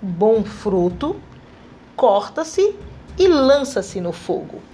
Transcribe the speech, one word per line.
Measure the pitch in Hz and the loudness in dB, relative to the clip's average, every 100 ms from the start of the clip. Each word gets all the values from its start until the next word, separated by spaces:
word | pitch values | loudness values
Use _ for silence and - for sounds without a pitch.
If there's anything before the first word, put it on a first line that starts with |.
bom | 196 170 208 226 | -6 0 2 2
fruto, | 208 - 208 190 180 180 294 403 - - - - - - - - | 0 -6 -2 0 0 -2 -6 -6 -10 -20 -20 -20 -20 -20 -20 0
corta-se | 247 202 - - 320 - 403 403 - - - - | 4 4 0 -8 -6 0 0 0 -14 -18 -18 2
e | 370 | 4
lança-se | 320 262 285 262 214 185 196 | 6 6 4 2 -6 -6 -6
no | 175 | -6
fogo. | 165 - 160 - - - | -8 -6 -6 -6 -14 -18